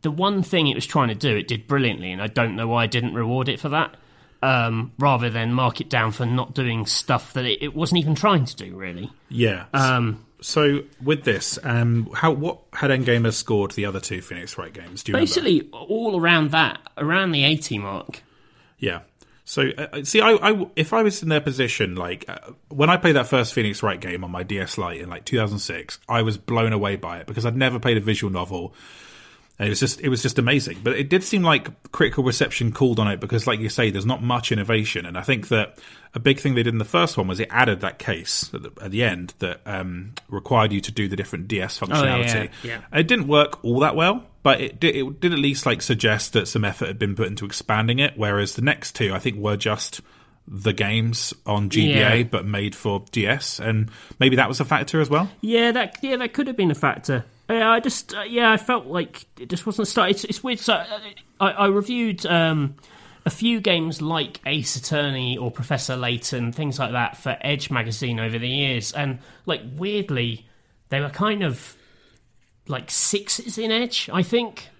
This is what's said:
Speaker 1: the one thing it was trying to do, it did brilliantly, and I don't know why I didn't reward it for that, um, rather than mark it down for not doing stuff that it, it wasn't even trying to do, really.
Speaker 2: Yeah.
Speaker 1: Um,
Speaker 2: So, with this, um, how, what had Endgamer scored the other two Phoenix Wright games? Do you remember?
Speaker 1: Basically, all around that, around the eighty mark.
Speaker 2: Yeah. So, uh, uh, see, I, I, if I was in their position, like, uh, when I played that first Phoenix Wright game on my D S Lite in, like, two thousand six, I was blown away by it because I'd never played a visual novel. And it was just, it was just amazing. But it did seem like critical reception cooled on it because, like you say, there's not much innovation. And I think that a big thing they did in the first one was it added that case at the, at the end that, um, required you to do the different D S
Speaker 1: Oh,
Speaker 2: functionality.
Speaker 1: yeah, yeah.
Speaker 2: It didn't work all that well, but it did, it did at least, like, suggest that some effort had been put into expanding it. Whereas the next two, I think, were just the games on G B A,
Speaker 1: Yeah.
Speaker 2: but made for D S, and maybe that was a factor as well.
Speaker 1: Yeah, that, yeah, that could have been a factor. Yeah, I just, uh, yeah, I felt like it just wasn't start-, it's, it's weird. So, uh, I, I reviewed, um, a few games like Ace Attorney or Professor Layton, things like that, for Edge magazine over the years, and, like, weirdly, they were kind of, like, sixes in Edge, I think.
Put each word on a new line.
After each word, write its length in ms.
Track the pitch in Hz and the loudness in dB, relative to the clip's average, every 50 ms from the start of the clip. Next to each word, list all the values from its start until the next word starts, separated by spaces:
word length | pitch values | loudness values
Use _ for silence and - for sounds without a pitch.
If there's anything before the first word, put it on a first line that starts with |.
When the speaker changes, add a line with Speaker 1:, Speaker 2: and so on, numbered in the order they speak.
Speaker 1:
the 100 | - 156 | -2 -2
one 320 | 147 160 185 202 208 196 | -2 2 0 2 2 2
thing 240 | 180 - - 175 156 | 0 2 2 2 4
it 80 | 143 - | 4 2
was 120 | - - | 0 -4
trying 220 | - - 156 131 117 | 0 2 2 2 2
to 60 | 110 | 0
do, 220 | 104 - 139 110 | 0 0 0 0
it 120 | 104 - - | 0 0 -2
did 180 | - 110 - | -6 -6 -2
brilliantly, 460 | - 143 139 131 117 98 - 90 92 | 0 0 2 2 2 0 -2 -6 -8
and 80 | 90 92 | -6 -6
I 40 | 104 | -6
don't 300 | 110 110 - 117 113 95 | -4 0 0 0 0 0
know 120 | 104 113 113 | -4 -2 0
why 140 | 117 117 117 | 0 0 0
I 20 | |
didn't 280 | 110 104 120 117 120 82 | 2 0 -2 -2 -2 -2
reward 340 | 117 117 110 123 131 127 131 | -2 -2 0 0 0 0 -2
it 100 | 131 131 | -4 -4
for 100 | - 151 | -4 -2
that, 260 | 139 156 143 - - - - _ _ _ - _ _ _ | 0 0 -2 -2 -6 -18 -20 _ _ _ -20 _ _ _
um, 500 | - 135 131 123 117 113 113 113 117 123 - - | 2 2 2 4 2 0 0 -2 -4 -4 -4 0
rather 300 | 139 143 131 120 120 120 | 2 4 4 4 2 0
than 220 | 110 117 113 113 120 | -2 -2 -2 0 2
mark 260 | 127 131 123 - - | 2 2 0 0 -2
it 80 | - - | -6 -2
down 240 | - 123 113 110 | 0 0 0 0
for 140 | 104 - 127 | 0 -2 -2
not 280 | 113 120 127 127 - 131 | 0 0 0 -2 -2 -4
doing 300 | - 131 120 113 113 107 | -2 -2 0 0 -2 -2
stuff 480 | - - - - - 135 113 - - - | 0 -2 -2 0 0 -2 -2 -2 -4 -6
that 120 | 135 123 | -4 -2
it, 160 | 123 107 - | -2 -2 -2
it 120 | - 147 - | -4 -8 -4
wasn't 260 | 151 165 - 180 175 | -2 0 2 2 2
even 140 | 151 151 156 | 4 2 0
trying 300 | 139 - 214 196 156 131 | 2 4 4 4 4 2
to 100 | 120 - | 0 -4
do, 180 | - 95 95 90 | -12 -14 -12 -12
really. 340 | 95 95 92 87 87 95 - - _ _ _ | -10 -10 -10 -10 -10 -10 -12 -14 _ _ _
Speaker 2:
Yeah. 340 | 123 120 120 110 98 90 85 - | 0 2 2 2 2 0 -6 -4
Speaker 1:
Um, 500 | - 135 135 131 127 123 120 113 107 110 - _ _ _ - | 0 2 4 4 4 2 2 0 -2 -4 -10 _ _ _ -10
Speaker 2:
So, 360 | - - 156 151 147 143 143 - - - _ | -2 0 4 4 4 4 2 -2 -8 -16 _
with 220 | 127 135 156 147 139 | 0 0 0 0 2
this, 340 | 135 107 87 - - - - - | 0 0 0 -2 -4 -6 -4 -2
um, 460 | 135 117 117 117 120 117 117 113 - - | 0 2 2 4 4 2 2 0 -2 -4
how, 160 | - - 160 | 0 2 2
what 260 | 151 139 147 175 - - _ _ - | 2 2 -2 -4 -6 -8 _ _ -6
had 160 | - - 135 | -2 2 2
Endgamer 420 | 135 127 127 123 120 117 117 113 | 2 2 4 2 4 4 4 2
scored 380 | 110 - - - 113 104 101 98 | 0 0 -2 0 2 2 2 0
the 160 | - - 101 | -2 -4 -4
other 120 | 101 95 95 | -4 -4 -6
two 220 | 92 - 104 90 | -6 -6 -8 -8
Phoenix 380 | 87 - 90 87 87 - - - | -8 -10 -12 -12 -12 -12 -12 -12
Wright 120 | 87 80 - | -14 -14 -14
games? 280 | - 87 87 90 104 | -18 -18 -16 -14 -10
Do 100 | - - | -6 -2
you 40 | - | 0
remember? 100 | 262 330 | 0 0
Speaker 1:
Basically, 440 | - - 349 330 240 175 147 - - | 0 0 0 4 4 4 4 2 -2
all 480 | - - - - 208 226 233 220 196 175 | -16 -18 -6 -4 -4 -2 0 0 0 2
around 300 | 165 170 175 165 156 147 | 4 4 4 4 4 4
that, 300 | 147 160 156 117 - - _ - _ - | 4 2 2 2 0 -6 _ -16 _ -4
around 340 | 143 151 170 190 196 185 | -2 0 2 2 2 2
the 120 | 160 143 139 | 2 4 4
eighty 340 | 143 156 151 - - 123 104 | 4 2 2 -2 -4 -6 -6
mark. 440 | 101 98 98 92 - - - - _ _ _ _ _ _ _ _ _ _ _ _ | -6 -6 -8 -8 -10 -12 -16 -16 _ _ _ _ _ _ _ _ _ _ _ _
Speaker 2:
Yeah. 220 | - 101 87 82 - _ _ _ - _ _ - _ | -4 -4 -4 -4 -10 _ _ _ -20 _ _ -20 _
So, 240 | - - 143 135 135 - - | -8 -2 0 0 0 0 -4
uh, 80 | 151 147 | -10 -8
uh, 140 | - 147 143 | -8 -8 -6
see, 160 | - - 220 | 0 0 2
I, 120 | 214 220 | 4 6
I, 340 | 226 - - 202 220 202 180 - - | 4 6 4 2 2 2 -2 -4 -2
if 160 | - 156 - | -2 -2 0
I 100 | - 226 | 2 2
was 200 | 220 208 202 - | 2 2 0 0
in 80 | - 160 | -2 0
their 100 | 156 151 | 0 0
position, 540 | 147 151 127 131 131 117 - - 110 92 90 | 0 -2 -2 0 0 0 0 0 -2 -2 -2
like, 300 | 90 87 87 92 95 - - | -6 -6 -6 -8 -10 -10 -14
uh, 80 | 92 - - - - _ _ _ | -14 -14 -16 -18 -20 _ _ _
when 220 | 147 139 147 160 | 0 2 4 4
I 80 | 180 180 | 4 4
played 180 | 185 170 151 | 4 4 4
that 100 | 139 120 | 4 4
first 280 | - - 127 117 113 - | 2 2 2 2 0 0
Phoenix 280 | 123 113 104 98 - | 0 0 0 -2 -2
Wright 160 | - 107 95 90 | -2 -2 -2 -2
game 240 | - 90 87 90 | -6 -8 -8 -8
on 80 | 92 87 | -8 -8
my 120 | 90 90 | -8 -8
D 180 | 92 92 104 98 | -6 -4 -4 -4
S 160 | 92 - - | -4 -4 -4
Lite 240 | - 95 87 87 82 | -6 -6 -6 -6 -8
in, 80 | 87 87 | -10 -12
like, 160 | 87 82 - | -12 -12 -6
two 140 | - - 120 | -2 0 0
thousand 220 | 110 101 104 101 | 2 0 -2 -4
six, 380 | - - - - 143 - - - _ - | -6 -6 -8 -10 -10 -12 -16 -16 _ 0
I 100 | 117 117 | 0 2
was 160 | 110 113 107 | 2 2 -2
blown 380 | 98 - - 120 117 113 113 110 | -4 -4 -2 0 2 2 2 2
away 220 | 104 104 98 98 | 0 0 -2 -2
by 240 | - - 82 87 85 | -4 -6 -10 -10 -10
it 60 | 85 | -12
because 200 | - 104 107 110 | -8 -6 -2 -2
I'd 100 | 117 117 | -2 0
never 240 | 131 131 127 123 117 | 2 0 0 0 0
played 160 | 117 123 117 | 2 2 2
a 40 | 110 | 2
visual 300 | 101 110 107 - - 101 | 2 0 0 0 0 -2
novel. 440 | 92 90 90 90 98 85 87 92 - - - - - - - - - - - - - _ _ _ - | -2 -2 -4 -4 -6 -8 -8 -10 -14 -16 -20 -20 -20 -20 -20 -20 -20 -20 -20 -20 -20 _ _ _ -8
And 120 | _ 101 104 | _ 0 0
it 20 | |
was 80 | 104 - | 2 2
just, 220 | - 135 - - | 0 0 -2 -2
it 80 | - 143 | -2 0
was 120 | 127 117 | 0 0
just 200 | - 127 - 143 | 0 0 0 2
amazing. 380 | 120 120 143 143 - - 87 92 | 2 4 2 2 0 -2 -8 -4
But 120 | 104 120 127 | -2 -2 0
it 140 | 113 139 139 | 0 0 2
did 140 | 180 185 | 2 2
seem 220 | 185 - - 202 180 | 2 2 0 2 4
like 480 | 165 151 135 - - - _ _ - | 4 4 2 0 -4 -16 _ _ -14
critical 320 | - - 175 110 - - 127 | 0 2 2 2 4 2 2
reception 480 | 127 117 - - - - - 123 117 | 2 2 2 0 0 0 0 0 0
cooled 260 | 110 - 139 127 117 107 | 2 2 2 4 4 2
on 80 | 110 | 2
it 140 | 104 101 87 | 0 0 -2
because, 260 | - 101 117 113 - | -4 -2 -2 0 0
like 140 | 131 117 107 | 0 -2 0
you 80 | 110 107 | -2 -4
say, 200 | - - 120 107 | 0 2 2 2
there's 160 | 92 98 95 | 2 0 0
not 160 | 113 131 - | 0 -2 0
much 300 | 120 120 123 120 117 - | 0 0 0 0 0 0
innovation. 560 | 120 104 101 104 117 110 107 107 - 87 82 | 0 0 0 2 2 2 2 0 -4 -6 -6
And 100 | 85 85 | -6 -8
I 60 | 92 | -8
think 240 | - - 135 113 101 | 0 0 0 0 2
that 320 | - 120 110 104 - - - - - - - - - | 0 2 2 2 0 -6 -18 -20 -20 -20 -20 -20 -10
a 60 | _ 120 | _ 0
big 220 | 113 143 139 139 | 2 2 2 4
thing 160 | - 143 131 | 2 0 2
they 80 | 120 117 | 2 2
did 80 | 120 113 | 2 2
in 40 | 113 | 0
the 60 | 107 | -2
first 320 | - - 175 170 160 - | 0 2 2 2 2 0
one 120 | - 95 92 | -2 -2 -2
was 100 | 92 95 | -2 -4
it 80 | 113 - | -4 0
added 280 | - 120 127 120 101 87 | 4 4 4 4 4 0
that 180 | 101 95 - _ | -2 -6 -6 _
case 520 | - - 98 82 - - - - - - | -6 -4 -4 -4 -4 -4 -4 -4 -4 -6
at 120 | - - - | -8 -12 -12
the, 80 | - - - - | -12 -16 -12 -12
at 60 | 98 | -6
the 140 | 95 110 120 | -2 0 2
end 280 | 113 92 87 87 87 - _ | 2 0 -2 -6 -12 -8 _
that, 220 | 101 90 87 - _ | -6 -6 -6 -8 _
um, 500 | - 101 95 95 92 87 87 92 107 120 - _ - | -8 -8 -6 -6 -6 -8 -8 -10 -12 -14 -16 _ -8
required 440 | - 95 - - 131 117 110 107 | -10 -8 -2 2 4 4 4 4
you 80 | 104 98 | 2 0
to 100 | - - | -2 -2
do 160 | 110 - 104 | -4 -2 -2
the 80 | 95 98 | -2 -2
different 320 | 92 95 - - - 90 | -4 -6 -6 -6 -8 -6
D 140 | 101 113 98 | -4 -2 -2
S 200 | 92 92 - - | -2 -4 -4 -6
Speaker 1:
Oh, 60 | - | -4
Speaker 2:
functionality. 640 | 92 139 151 139 135 131 123 120 120 117 113 107 - - - - | 0 2 2 4 4 2 2 2 2 0 0 -2 -4 -8 -12 -10
Speaker 1:
yeah, 160 | 120 117 113 - - | -10 -10 -10 -12 -2
yeah. 60 | - 147 | 2 2
Speaker 2:
It 80 | 160 | 4
didn't 220 | 160 247 233 151 139 | 4 4 2 4 4
work 360 | 147 147 147 - - - - | 6 4 4 4 0 -6 -2
all 140 | 117 117 127 | 0 2 4
that 160 | 143 151 - | 4 4 4
well, 300 | 160 165 180 208 247 - - _ _ | 4 4 2 2 0 -4 -12 _ _
but 180 | - 147 131 - | 4 4 4 4
it 200 | - - - - | 2 -6 -4 2
did, 160 | - 165 - | 2 2 2
it 240 | 135 135 131 143 - | 2 -2 -4 -6 -2
did 120 | - 180 | 0 0
at 60 | 175 147 | 2 2
least, 280 | 139 143 139 139 - | 2 2 0 0 0
like, 160 | 135 117 95 | 0 0 0
suggest 500 | - - 120 104 - 110 107 104 - - | 0 0 0 2 4 2 2 2 -2 0
that 160 | - 113 92 - | 2 0 0 2
some 160 | - 110 107 | 0 0 0
effort 240 | 101 92 - - 82 | 0 -2 -4 -6 -6
had 100 | 98 117 | -2 -2
been 160 | 113 101 98 | -2 -2 0
put 140 | 95 110 92 | -2 -2 -2
into 160 | 101 104 101 | -2 -6 -8
expanding 560 | 101 - - - - 110 107 110 113 120 131 | -8 -8 -10 -2 2 2 4 4 4 2 2
it. 140 | 143 143 - | 0 0 0
Whereas 400 | - 107 104 101 101 101 98 - | 0 0 2 2 2 0 0 -2
the 60 | - | 0
next 340 | 113 147 143 - - - - | 0 0 0 0 -4 -12 -4
two, 180 | - 123 98 95 | -2 -2 0 0
I 60 | - | -2
think, 160 | - 131 101 101 | -2 -4 -4 -2
were 180 | 101 104 104 | -2 0 0
just 440 | 98 101 107 107 107 - - - - - _ - - - _ _ _ _ - | 0 0 -2 -2 -2 -4 -8 -10 -12 -16 _ -20 -20 -20 _ _ _ _ -12
the 240 | - 95 98 110 | -12 -2 -2 -2
games 600 | 98 - 107 101 107 113 113 117 117 - - - - - _ | 0 0 0 0 0 0 0 0 -2 -2 -4 -6 -8 -10 _
on 240 | - 104 104 104 98 | -2 0 0 0 2
G 160 | 92 107 107 151 | 2 4 4 4
B 80 | 143 135 | 4 4
A, 160 | 127 104 107 | 6 6 4
Speaker 1:
Yeah. 60 | 120 120 | 4 2
Speaker 2:
but 200 | 117 - 107 - | 2 -2 -2 -2
made 300 | 104 104 101 101 104 101 | -2 -2 -2 -2 -4 -6
for 300 | - - 110 101 98 - - | -4 -2 -2 -2 -2 -4 -4
D 120 | - 120 104 101 | -2 0 2 2
S, 320 | 123 135 - - - - | 0 0 -2 -8 -8 -4
and 280 | - 113 110 110 110 110 - - - - - _ | -2 0 2 2 0 -2 -4 -16 -20 -20 -2 _
maybe 160 | 127 135 127 | 4 6 6
that 140 | 123 135 101 | 6 4 2
was 100 | 131 - | 2 -2
a 60 | 151 | 0
factor 360 | 120 156 127 - - - 160 | 2 2 0 0 0 2 2
as 80 | 151 127 | 2 4
well. 220 | 143 156 180 190 - - | 2 2 2 0 -4 -8
Speaker 1:
Yeah, 280 | - 214 233 233 233 233 | -2 2 2 4 4 4
that, 280 | 226 254 220 - - - | 2 0 -2 -2 -4 -6
yeah, 140 | - 269 262 | -2 -2 -2
that 160 | 247 247 233 | -2 -2 -4
could 160 | 233 - 285 262 | -2 -2 -2 -2
have 80 | 247 | 0
been 160 | 226 190 170 | 2 2 2
a 20 | 147 | 2
factor. 500 | - - 139 107 - - - 139 123 117 - _ _ _ - | 2 0 0 0 0 -2 -2 -2 -2 -2 -6 _ _ _ -2
Yeah, 200 | 226 226 220 220 | 0 2 4 4
I 80 | 226 233 | 4 4
just, 340 | 233 269 - - - - - | 2 0 -4 -4 -8 -8 -8
uh, 80 | 208 | -8
yeah, 280 | 202 214 233 240 240 220 | -8 -2 0 4 6 6
I 60 | 220 | 4
felt 300 | 208 208 - 247 - 123 | 4 2 0 -2 -2 -2
like 400 | 127 156 175 160 - - - - _ _ - | -2 -2 -2 -4 -4 -8 -20 -20 _ _ -16
it 120 | 123 120 | -8 -6
just 160 | 185 175 - | -6 -4 -4
wasn't 200 | 220 202 - 214 | -4 -2 -2 -2
start-, 220 | - - 240 202 185 | 0 2 2 4 4
it's, 120 | 196 196 - | 4 0 0
it's 180 | - 190 - | -6 -6 -6
weird. 160 | - 254 247 - | -4 -4 -4 -2
So, 120 | - - | 0 0
uh, 260 | 214 160 175 - 208 202 220 208 196 - - _ _ _ | 0 0 0 -6 -10 -12 -12 -14 -18 -18 -20 _ _ _
I, 120 | 196 196 | 0 0
I 160 | - - 202 | 2 4 2
reviewed, 580 | 196 196 202 202 202 247 240 233 220 202 180 - | 4 4 2 0 0 -2 0 0 0 -2 -2 -2
um, 520 | 226 175 170 165 165 160 156 143 139 143 - - - - - - - - - _ | 2 2 4 4 4 2 2 0 -2 -4 -8 -20 -20 -20 -20 -20 -20 -20 -4 _
a 40 | 165 | -4
few 300 | - - 220 233 233 226 | -2 0 0 0 0 2
games 400 | 196 208 180 170 160 165 147 135 | 2 2 2 2 0 -2 -4 -4
like 400 | 151 151 165 160 147 - - - - | -4 -2 -2 -2 -2 -4 -8 -10 -6
Ace 300 | 135 143 156 127 - - | -4 -4 -2 -2 -4 -6
Attorney 600 | 131 - - 160 147 147 143 135 131 127 123 127 | -6 -4 -2 -2 0 0 -2 -2 -2 -2 -2 -2
or 140 | 123 123 120 | -2 -4 -6
Professor 440 | - - 120 - 151 127 - - 131 | -6 -6 -4 -4 -2 -4 -2 -4 -4
Layton, 580 | 127 127 120 120 117 - - - 127 120 117 | -4 -2 -2 -2 -2 -4 -4 -4 -2 -2 -4
things 260 | 120 - 156 143 123 135 | -2 -2 -4 -4 -2 -2
like 140 | 131 113 | -4 -2
that, 260 | 120 123 120 - - - | 0 0 -2 -2 -4 -6
for 180 | - 135 123 - | -6 -6 -6 -4
Edge 280 | - 139 147 143 143 - | -2 -4 -4 -2 -4 -2
magazine 480 | 139 123 113 113 110 - 139 123 117 113 | -2 -2 -2 -2 -4 -4 -4 -4 -2 -2
over 200 | 113 113 113 117 | -2 -2 -4 -4
the 100 | 117 123 | -4 -2
years, 440 | 127 139 143 135 131 117 110 - | -2 0 0 0 -2 -2 -4 -6
and, 260 | - - 147 139 131 120 - - - - _ | -6 -4 -4 -4 -4 -6 -10 -20 -20 -14 _
like, 160 | - 160 - - 120 131 | -6 -6 -6 -6 -12 -10
weirdly, 720 | 147 180 202 208 208 190 - 147 123 120 117 113 107 - _ _ _ _ _ _ _ _ _ | -6 -6 -4 -2 -4 -4 -2 -2 -2 -2 -2 -4 -8 -14 _ _ _ _ _ _ _ _ _
they 120 | - 135 | -4 -4
were 100 | 143 143 | -4 -4
kind 320 | 143 - 190 214 214 208 | -2 -2 0 0 0 0
of, 340 | 190 156 127 - - - - _ _ _ _ _ _ _ _ _ _ _ _ _ _ _ _ _ _ | -2 -2 -2 -4 -10 -16 -20 _ _ _ _ _ _ _ _ _ _ _ _ _ _ _ _ _ _
like, 240 | - 147 127 - - | -8 -8 -8 -6 -4
sixes 680 | - - - - - 202 208 - - - 233 240 190 220 | 0 0 2 2 0 -2 -2 -2 -4 -4 -4 -8 -6 -4
in 120 | 226 220 | -2 0
Edge, 380 | 220 226 247 240 240 - - - | 0 0 0 -2 -2 -4 -4 0
I 120 | - 180 | 0 0
think. 480 | 185 180 233 240 240 220 - - - - - | 2 4 2 0 0 0 -8 -14 -20 -20 -20